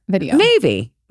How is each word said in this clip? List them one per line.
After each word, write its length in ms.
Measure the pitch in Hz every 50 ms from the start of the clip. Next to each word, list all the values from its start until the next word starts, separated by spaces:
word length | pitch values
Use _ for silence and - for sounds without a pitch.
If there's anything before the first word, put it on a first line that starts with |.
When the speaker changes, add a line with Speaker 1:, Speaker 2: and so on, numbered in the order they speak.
| - -
Speaker 1:
video. 280 | 190 185 160 - 262
Speaker 2:
Maybe. 560 | 320 440 480 466 415 214 127 101 95 113 - _ _ _ -